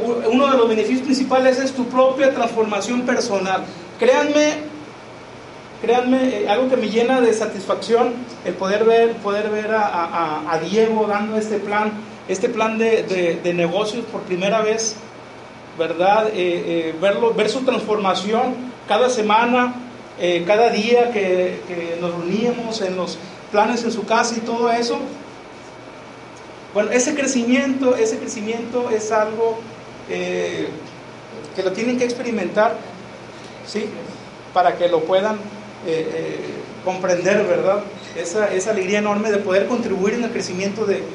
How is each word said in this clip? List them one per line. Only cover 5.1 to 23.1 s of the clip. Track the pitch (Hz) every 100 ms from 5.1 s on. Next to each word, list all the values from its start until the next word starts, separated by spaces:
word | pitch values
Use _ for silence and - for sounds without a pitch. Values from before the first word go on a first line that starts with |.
| - - - - - - -
créanme, | 220 247 247 262 262 214
eh, | 208
algo | 214 262
que | 254
me | 214
llena | 214 240 262
de | 233
satisfacción, | 214 214 202 - 185 - 233 254 - - -
el | 190 180
poder | 190 208 226
ver, | 226 233 208
poder | 202 202 214
ver | 214 214
a, | 220 208
a, | 175 170
a, | 175 165 156 156
a | 165
Diego | 165 208 220 220 208
dando | 208 214 214
este | 214 208
plan, | 202 208 214 - - - -
este | 190 240
plan | 214 220 220
de, | 226 220
de, | - 185 175 165
de | 180
negocios | 175 170 185 214 240 226
por | 196
primera | - 180 196 220
vez, | 220 220 - - - - - - - - - -
¿verdad? | 165 165 185 214 214
Eh, | 208
eh, | 180 175 175 170 160 160
verlo, | 190 202 233
ver | 202 214
su | 262
transformación | 262 226 208 214 190 180 196 226 262 247 - - -
cada | 214 247
semana, | 226 208 214 240 247 247 - - - - -
eh, | 175 170 175
cada | 208 233
día | 208 220 240 233
que, | 214 190 180 180 - -
que | 175 170 170
nos | 175
reuníamos | 170 175 208 240 240 226 214
en | 185 185
los | 175